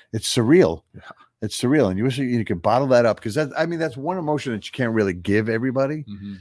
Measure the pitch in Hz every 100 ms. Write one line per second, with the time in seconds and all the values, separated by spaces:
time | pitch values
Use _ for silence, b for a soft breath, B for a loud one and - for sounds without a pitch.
0 | b 107 - - 113 175 107 78 - -
1 | B B B B 107 - 123 151 104 92
2 | 127 127 131 120 101 90 98 120 139 123
3 | 117 101 113 117 147 139 165 170 160 123
4 | 147 185 151 147 135 107 - - 120 113
5 | 98 90 87 104 110 113 131 127 135 156
6 | 123 101 101 95